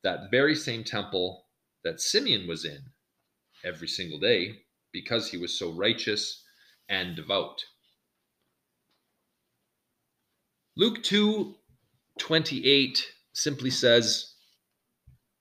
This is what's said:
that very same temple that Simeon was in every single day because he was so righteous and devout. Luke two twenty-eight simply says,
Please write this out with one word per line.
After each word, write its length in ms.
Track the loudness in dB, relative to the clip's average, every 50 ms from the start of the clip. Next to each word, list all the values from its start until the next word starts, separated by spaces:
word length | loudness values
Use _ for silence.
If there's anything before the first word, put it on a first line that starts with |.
| 0
that 280 | -2 -2 -2 -4 2
very 240 | 4 4 4 4 2
same 300 | 0 -2 -4 -6 -6 -6
temple 640 | -6 -6 -6 -6 -2 -2 -2 -2 -2 -4 -10 _ _ _ _ _ _ _ _ _
that 160 | -6 -4 -4
Simeon 480 | -4 0 0 0 2 2 0 -2 -2
was 160 | -6 -8 -6 -8
in 160 | -10 -12 -12 -18 -20 _ _ _ _ _ _ _ _ _ _ _ _ _ -12 -10
every 240 | -10 -10 -8 -10 -8
single 300 | -8 -8 -8 -10 -6 -2
day 420 | 2 2 2 2 2 -2 -8 -14 _ _ _ _ _ _ -12
because 380 | -12 -6 -2 -2 -2 -2 -4
he 60 | -6
was 200 | -6 -6 -6 -6
so 140 | -4 -6 -6
righteous 720 | -4 0 0 0 0 0 -2 -2 -2 -2 -4 -6 -10 -12 -18 _ _ _ _ _ _ _ _ -6
and 260 | -4 -4 -4 -4 -8
devout. 480 | -10 -4 -2 -2 -2 -2 -4 -8 -14 -14 -14 _ _ _ _ _ _ _ _ _ _ _ _ _ _ _ _ _ _ _ _ _ _ _ _ _ _ _ _ _ _ _ _ _ _ _ _ _ _ _ _ _ _ _ _ _ _ _ _ _ _ _ _ _ _ _ _ _ _ _ _ _
Luke 260 | 4 4 4 4 0
two 540 | -2 2 4 4 4 4 2 0 -4 -6 -8 _ _ _ _ _ _ _ _ _ _ _ _ -10
twenty-eight 920 | -4 0 0 0 2 0 -4 0 4 4 6 6 4 2 0 -4 -4 -4 -14 _ _ _
simply 380 | _ -2 -2 -2 -2 -2 -2 -2
says, 640 | 0 4 6 8 8 8 6 4 0 -2 -4 -10 -18 _ _ _ _ _ _ _ _ _ _ _ _ _ _ -20 -20 _ _ _ _ _